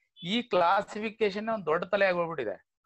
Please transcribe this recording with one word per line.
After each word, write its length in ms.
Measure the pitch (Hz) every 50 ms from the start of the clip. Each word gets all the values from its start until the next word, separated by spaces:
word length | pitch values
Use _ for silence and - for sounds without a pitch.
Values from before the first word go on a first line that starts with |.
| _ _ _ - 170
ಈ 200 | 170 202 240 240
ಕ್ಲಾಸಿಫಿಕೇಶನ್ 1040 | - - 180 170 170 196 202 196 - - 214 214 226 208 - 220 202 185 208 214 226
ಒಂದು 180 | 226 220 175
ದೊಡ್ಡ 180 | 156 151 175 185
ತಲೆ 220 | 180 - 202 196
ಆಗೋಗ್ಬಿಟ್ಟಿದೆ. 600 | 190 180 175 175 165 165 156 120 104 92 - _ _ _ _ -